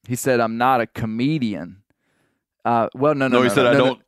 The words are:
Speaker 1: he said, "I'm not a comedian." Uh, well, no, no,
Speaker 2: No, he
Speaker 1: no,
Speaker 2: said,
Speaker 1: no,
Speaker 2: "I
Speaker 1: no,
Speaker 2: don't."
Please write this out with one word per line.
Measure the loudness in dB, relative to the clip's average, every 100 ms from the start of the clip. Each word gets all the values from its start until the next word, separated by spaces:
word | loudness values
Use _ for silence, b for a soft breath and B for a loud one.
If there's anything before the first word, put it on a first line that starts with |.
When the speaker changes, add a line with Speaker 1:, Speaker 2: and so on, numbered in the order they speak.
| -10
Speaker 1:
he |
said, | -4 0 0
"I'm | 0 0
not | 2 2
a | -2
comedian." | -6 -6 -2 -2 -2 -4 -6 -10 -16 _ _ _ _ _ _ _ _
Uh, | -2 0 -2
well, | 0 0 0
no, | 2
no, | 2
Speaker 2:
No, |
he | 2
Speaker 1:
no, |
Speaker 2:
said, | 2
Speaker 1:
no, | 2
Speaker 2:
"I |
Speaker 1:
no, | 4
Speaker 2:
don't." | 2 0